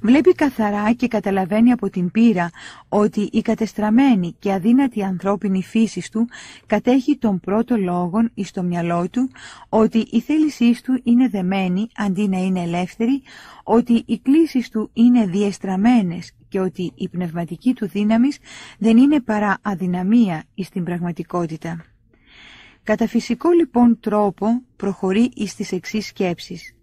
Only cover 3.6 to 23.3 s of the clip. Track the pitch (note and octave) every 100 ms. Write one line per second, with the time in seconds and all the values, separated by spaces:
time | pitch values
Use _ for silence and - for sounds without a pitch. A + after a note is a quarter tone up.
3.6 | A3 - G#3+ A3 C#4 G#3+ F3 - G3+ F#3+
4.6 | F3+ B3 C#4 - G3 F3+ F#3+ G3+ G#3 F#3+
5.6 | F3+ A3 A3 - - A3 A#3 - - -
6.6 | _ G#3 B3 C4 B3+ D4 A3+ F#3 - G#3
7.6 | A3+ A#3 F#3 F3 F3+ G3 A#3 - F#3+ -
8.6 | F3+ F3 E3+ E3+ F3+ - C4 - - -
9.6 | - A3 A3 A3+ G#3+ A3+ - D4+ D4+ -
10.6 | A#3 A#3+ - B3+ A#3+ A#3+ B3+ G3 F3+ G3
11.6 | F#3 F3+ A3+ - G#3 F#3 G#3 F#3 F#3 F#3
12.6 | E3+ F3 F3+ - A3+ C4+ _ - - -
13.6 | - A3+ A#3+ A#3 - A#3 - D4+ D#4+ C4
14.6 | A#3 A3 G#3+ - A#3+ B3 G#3 F3+ G#3 G3
15.6 | G3 F#3 A3 B3 F#3 E3+ - _ _ G3
16.6 | F#3 - F3 - F3+ F3 F3 E3 E3+ E3
17.6 | B3+ B3 G3+ G3+ G#3 A3+ C4 C#4+ - -
18.6 | - - G#3+ A3+ C#4 D4+ A#3+ G#3+ G#3 F#3+
19.6 | G#3 F#3 F#3 F3+ F#3 A#3 G#3+ D#3 - -
20.6 | F#3 G3 F3 F3 F3 E3 E3 F3 E3+ D#3+
21.6 | E3+ E3 - _ _ _ _ - - -
22.6 | - _ - G#3+ A3+ A#3 -